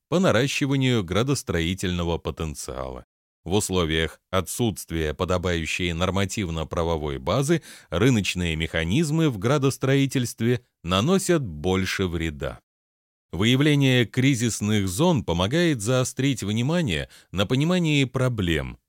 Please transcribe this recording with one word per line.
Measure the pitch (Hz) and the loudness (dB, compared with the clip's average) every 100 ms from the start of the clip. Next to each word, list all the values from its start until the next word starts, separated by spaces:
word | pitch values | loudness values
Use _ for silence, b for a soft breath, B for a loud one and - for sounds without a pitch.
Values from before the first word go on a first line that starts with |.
| _ | _
по | 170 | 0
наращиванию | 185 107 135 - 139 139 131 120 | 2 2 2 0 0 2 2 2
градостроительного | 87 92 127 143 - 87 82 92 92 87 85 82 | 2 0 0 -2 -2 -2 0 -2 -2 -2 -2 -2
потенциала. | - 78 80 71 - 65 65 64 - _ _ _ 80 | -4 -6 -6 -6 -10 -8 -8 -12 -16 _ _ _ -2
В | |
условиях | 98 - 92 82 80 82 - _ | 0 0 0 2 0 -2 -6 _
отсутствия | 95 85 - 120 85 - 82 76 | -4 -4 -2 -2 -2 -6 -4 -4
подобающей | 73 90 90 87 85 80 - 90 | -2 -2 0 0 -2 -2 -2 -2
нормативно-правовой | 82 92 92 98 - 92 80 78 82 82 82 76 67 | -2 -2 0 -2 -4 -4 -4 -4 -2 0 -2 -2 -6
базы | 65 110 139 156 B B B | -2 0 2 0 B B B
рыночные | 85 117 120 92 90 87 78 | 2 4 4 0 0 0 0
механизмы | 80 82 82 120 165 160 160 | -2 0 0 0 0 2 0
в | 110 | 0
градостроительстве | 107 147 135 - 131 139 139 131 123 - 113 123 - _ | 0 2 0 0 0 2 2 0 -4 -2 0 0 -4 _
наносят | 82 92 123 190 190 170 | 0 2 4 2 2 0
больше | 120 76 85 95 95 - 95 | 0 -4 0 2 0 0 -2
вреда. | 85 82 73 69 60 _ _ _ _ _ _ _ | -2 -4 -4 -8 -10 _ _ _ _ _ _ _
Выявление | 80 110 131 156 147 135 127 117 | 0 2 4 4 4 4 4 2
кризисных | - 131 131 117 - 104 107 95 | 2 2 2 0 -2 0 2 0
зон | 90 170 156 | 2 2 2
помогает | - 85 95 151 175 135 | 0 0 0 2 0 0
заострить | 101 127 123 - 135 123 | 0 0 -2 -2 -2 -2
внимание | 98 107 123 175 147 78 67 B B | -2 -2 0 -2 -2 -2 -6 B B
на | 87 98 | -4 -2
понимании | 131 156 180 165 147 | 0 0 0 2 2
проблем | 131 131 127 113 90 78 65 - | 0 0 -2 0 0 0 -2 -10